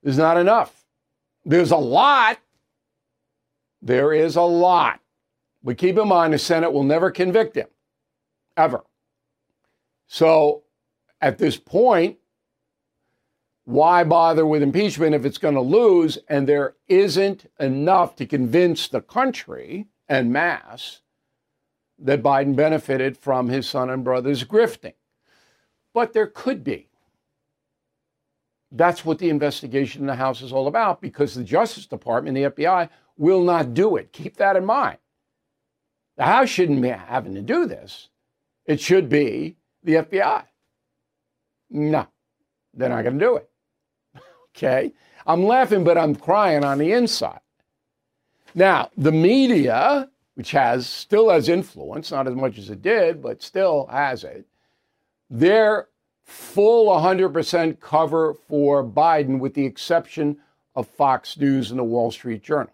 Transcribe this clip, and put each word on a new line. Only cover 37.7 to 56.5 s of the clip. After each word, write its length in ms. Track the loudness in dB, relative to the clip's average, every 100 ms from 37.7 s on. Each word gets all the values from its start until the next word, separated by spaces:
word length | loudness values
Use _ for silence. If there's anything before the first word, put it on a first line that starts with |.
| -8 -18 -20 -20 _ _ _ _ _ -6
It 140 | -4
should 280 | 2 0 2
be 480 | 0 0 -4 -10 -14 _ _
the 120 | 0 0
F 120 | 0
B 100 | -2
I. 220 | -2 -2 -8 _ _ _ _ _ _ _ _ _ _ _ _
No, 380 | -4 -2 -2 -4 _ _ _ _ _ _
they're 160 | -8 -4
not 140 | -2
gonna 140 | -4 0
do 180 | 0 0
it. 120 | -6
<laughs> 680 | _ _ _ _ _ _ -20 _ _ _ -6
Okay? 360 | -2 -2 -4 _ _ _ -2
I'm 180 | 0
laughing, 380 | 2 2 2 2
but 160 | 2 2
I'm 160 | 0
crying 480 | -4 0 2 2 0
on 160 | 0 -2
the 140 | 0
inside. 480 | 0 0 -2 -6 -10 _ _ _ _ _ _ _ _ _ _ _
Now, 360 | 2 2 2 -2 0
the 140 | 2
media, 1000 | 4 4 4 4 2 2 2 2 0 -4 _ _
which 180 | -16 -2
has, 340 | 0 2 0 -6
still 420 | -14 -2 2 4
has 200 | 4 2
influence, 640 | -2 -2 -14 -14 -14 -8
not 160 | -6 -6
as 80 | -4
much 200 | -6 -6
as 120 | -16
it 100 | -8
did, 400 | -2 0 0 -2
but 220 | -12 -12
still 460 | -10 -2 0 0 -2
has 320 | -4 -4 -4
it, 240 | -12 -20 -20 _ _ _ _ _ _ _ _
they're 600 | 0 2 4 2 0 -6 _ _ _
full 720 | _ -20 -6